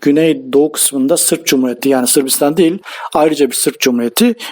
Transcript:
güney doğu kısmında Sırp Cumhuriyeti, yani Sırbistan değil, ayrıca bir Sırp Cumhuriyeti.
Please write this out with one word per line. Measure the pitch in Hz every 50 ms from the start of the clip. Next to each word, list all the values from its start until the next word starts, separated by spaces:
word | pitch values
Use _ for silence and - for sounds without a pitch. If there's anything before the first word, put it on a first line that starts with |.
güney | - 147 143 156 165 160 147 135 131 131 127
doğu | 139 147 151
kısmında | 151 - - - 139 135 131 139 170
Sırp | 160 - - 165 160 -
Cumhuriyeti, | - 147 131 127 123 120 - - 135
yani | 135 131 123
Sırbistan | 120 - 151 135 131 - - 147 143 156
değil, | 185 170 160 180 202 - - - - - - -
ayrıca | 160 151 160 151 143 143
bir | 123 -
Sırp | - - 147 - -
Cumhuriyeti. | - 131 123 120 117 120 - - 233 240 226 - - -